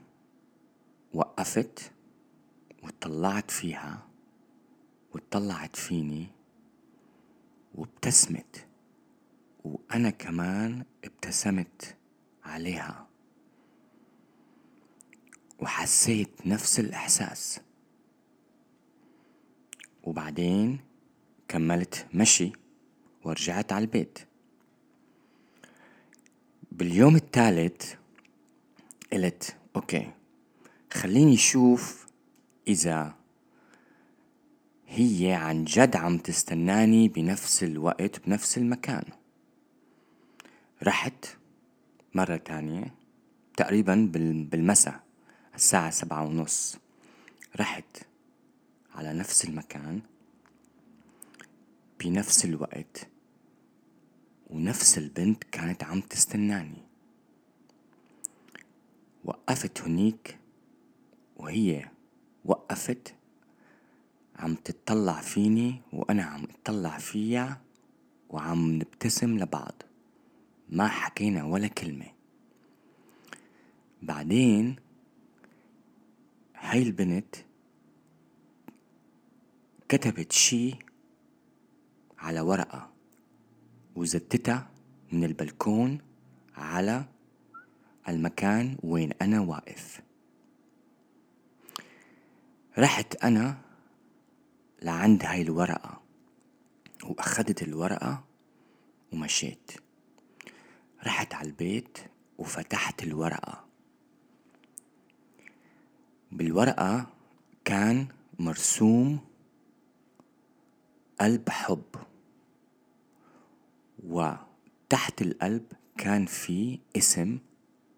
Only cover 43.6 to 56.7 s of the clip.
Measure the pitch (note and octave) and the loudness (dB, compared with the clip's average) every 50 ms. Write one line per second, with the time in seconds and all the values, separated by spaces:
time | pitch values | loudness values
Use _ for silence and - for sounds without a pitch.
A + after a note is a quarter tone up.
43.6 | - - G2 G#2+ G#2 F#2 F#2+ G#2+ A2 G2 D#2+ E2 E2 E2 D#2+ D#2+ D#2 D2 E2 E2 | 0 2 4 4 4 6 6 6 4 4 2 0 0 0 0 -2 -2 -2 0 2
44.6 | E2 F2 F2 - - D2+ C#2+ - - _ _ _ _ - - _ _ _ - - | 4 4 6 6 4 2 -2 -8 -14 _ _ _ _ -20 -20 _ _ _ -4 0
45.6 | - - - F#2+ E2 D#2+ D#2+ - - E2+ D#2 D2+ D2+ D2+ D#2 E2 D#2 D2+ - - | 2 4 4 4 2 0 -2 -4 -6 -6 -4 -4 -4 -2 -2 -2 -2 -2 -4 -4
46.6 | - - - - _ _ _ _ _ - - - - - - _ - - - - | -4 -6 -8 -12 _ _ _ _ _ -20 -20 -20 -20 -20 -20 _ -20 -12 -8 -6
47.6 | G#2 - - - - _ - - - - _ _ _ _ _ _ _ _ _ _ | -6 -4 -6 -8 -12 _ -20 -20 -20 -20 _ _ _ _ _ _ _ _ _ _
48.6 | _ _ _ _ _ _ - D2+ D#2 D2+ D#2 E2 F#2 - - - - E2 D#2 D#2 | _ _ _ _ _ _ -14 -12 -8 -6 -6 -6 -4 -2 0 0 0 0 -4 -8
49.6 | D2+ - - D2 C#2+ D2+ E2+ G#2 A2 - _ _ _ _ _ _ _ _ _ _ | -10 -12 -12 -12 -10 -8 -8 -8 -10 -12 _ _ _ _ _ _ _ _ _ _
50.6 | _ _ _ _ _ _ - _ _ _ _ _ - - - - - - _ _ | _ _ _ _ _ _ -20 _ _ _ _ _ -20 -20 -20 -20 -20 -20 _ _
51.6 | _ _ _ _ _ _ _ - - F2 F2 G2+ G2+ - - - - F2+ D#2+ D2 | _ _ _ _ _ _ _ -8 -4 -2 0 0 0 2 2 2 2 2 -2 -4
52.6 | D2 - - - - - - - - - _ _ _ _ _ _ _ _ _ _ | -6 -8 -8 -10 -14 -14 -16 -18 -20 -20 _ _ _ _ _ _ _ _ _ _
53.6 | _ _ _ _ _ _ _ _ _ _ _ _ _ _ _ _ _ - D#2+ D#2 | _ _ _ _ _ _ _ _ _ _ _ _ _ _ _ _ _ -10 -6 -2
54.6 | D#2+ G2 B2 - - - - E2+ D2+ D2 - E2 F2 G2+ A2 - - - - E2+ | -2 -2 0 4 4 4 4 4 0 -4 -4 0 2 2 2 2 -2 -8 -10 -6
55.6 | E2+ E2 F2+ - - - F#2 F#2+ F#2+ - - - - - - G#2+ G#2 G#2 G#2 G2 | -6 -6 -6 -6 -6 -6 -6 -6 -6 -4 0 0 0 2 2 0 0 0 0 -2
56.6 | D#2+ D2+ | -6 -8